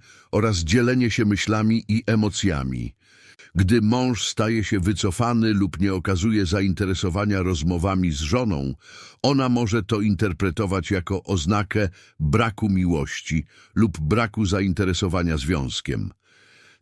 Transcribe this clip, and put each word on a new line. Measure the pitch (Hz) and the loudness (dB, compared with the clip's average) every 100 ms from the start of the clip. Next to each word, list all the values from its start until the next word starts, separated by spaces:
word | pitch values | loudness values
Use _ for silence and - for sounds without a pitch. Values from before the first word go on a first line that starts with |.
| - - _ | -10 -20 _
oraz | 104 110 92 | 0 0 0
dzielenie | 78 120 120 127 120 | 2 2 4 2 2
się | 113 104 | 2 2
myślami | 98 - 107 110 113 - | 2 0 2 2 0 0
i | 110 - | -2 0
emocjami. | 110 104 - 98 73 65 62 57 - _ - - - - 85 | 2 0 0 0 0 -2 -6 -8 -12 _ -20 -20 -20 -4 0
Gdy | 95 120 | 4 4
mąż | 107 123 127 113 - | 4 2 0 -2 -4
staje | - 110 113 | -2 -2 -2
się | 98 104 | 0 0
wycofany | 90 95 101 85 117 117 110 | 0 0 -2 0 0 2 2
lub | 101 95 78 | 2 0 0
nie | 101 | -2
okazuje | 92 90 92 110 107 90 | -2 -2 0 2 0 2
zainteresowania | 101 98 82 95 92 95 92 104 98 | 2 0 0 -2 -2 -2 0 0 0
rozmowami | 90 82 82 85 98 95 90 | 0 0 0 0 0 2 0
z | 73 | -2
żoną, | 76 123 117 76 69 67 - - - - | -2 0 0 -2 -4 -8 -14 -20 -20 -4
ona | 127 139 127 | 0 2 2
może | 120 117 113 | 2 2 0
to | 101 110 | 0 0
interpretować | 107 87 107 78 98 80 98 95 - | 0 0 -2 -2 -2 -2 -2 -2 -2
jako | 95 85 95 | -4 -2 -4
oznakę | - 95 76 104 101 107 95 - - - | -2 -2 2 0 0 -2 -2 -4 -16 -4
braku | 76 110 113 - 107 | 0 2 2 0 0
miłości | 95 90 78 69 - - 78 - - - 92 | 2 2 0 -2 -8 -4 -4 -4 -12 -6 0
lub | 113 80 | 0 0
braku | 76 107 113 107 101 | 0 0 0 -2 -2
zainteresowania | 98 98 87 92 87 95 90 85 78 | 0 0 0 -2 0 -2 0 -2 -2
związkiem. | 71 80 64 - - 58 50 - _ _ _ - - - | -2 -2 -4 -6 -6 -6 -8 -12 _ _ _ -20 -20 -8